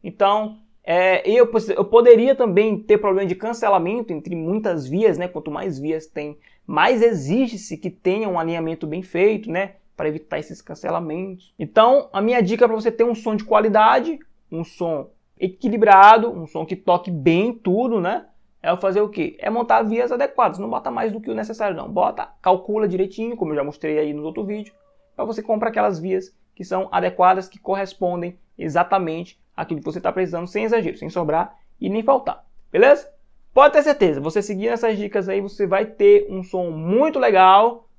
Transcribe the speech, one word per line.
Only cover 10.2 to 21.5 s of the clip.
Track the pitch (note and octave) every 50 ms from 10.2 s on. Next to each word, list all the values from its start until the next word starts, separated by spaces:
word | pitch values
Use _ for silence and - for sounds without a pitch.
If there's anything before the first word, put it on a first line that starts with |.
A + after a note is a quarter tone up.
| D#3 _ D#3 D3+
esses | D3+ - D#3 -
cancelamentos. | _ - D#3 - - - E3 E3+ E3+ D#3 D3+ F3 F#3 G3 F#3 F#3 _ _ _ -
Então, | E3+ - _ A#3 A3 A#3+ C4 C#4+ - - -
a | G3
minha | G#3 A3+ B3 B3
dica | G#3 F3 A3+ A3 A#3+
pra | G#3+ A3
você | A3 G#3+ A#3
ter | A3 - A3+
um | A#3+ A3+
som | A3 - A3+ G#3+
de | G#3+ -
qualidade, | - A3 G#3+ G#3+ G#3+ G3 G#3+ G#3+ A3+ B3+ C4 C4+ E4 D#4+ - - _ _ _ _ _
um | D#3+ E3 E3
som | - - - F3+ E3 D#3+ C#3+ C3+ - _ _ _ _ _ _
equilibrado, | - F#3 F#3 _ - A3+ G#3+ A3 A3 G#3 G3 F#3+ G3 G#3 A3 A3+ A3 A#3
um | G3 F3 D#3+
som | D3 _ D#3+ D#3+
que | - F#3
toque | F#3 _ - F3 F3 F3 G3
bem | F3 D3+ C3 F3 E3 F3 G#3 A#3+ A#3
tudo, | A#3 _ F#3+ F3+ G#3+ B3+ B3 A#3 G#3
né? | E3+ F3+ A3+ - - _ _ _ _ _ _ _
É | - D#3+ F3
fazer | F3+ - F#3+ F#3 G#3
o | G#3
quê? | G#3 G#3+ - D#3 - - -
É | - G3+
montar | A3 A#3+ A#3 A#3 A3 A3+ A3+
vias | G#3+ A3+ A#3 B3 A#3+
adequadas, | B3 A#3+ C#4 C#4 - - A#3+ F#3 - F3+
não | G3 A3+
bota | A#3+ B3+ - C4
mais | A#3+ A3+ A3 A3 G3+
do | A3
que | G#3+ -
o | A3
necessário | A3 G#3+ A3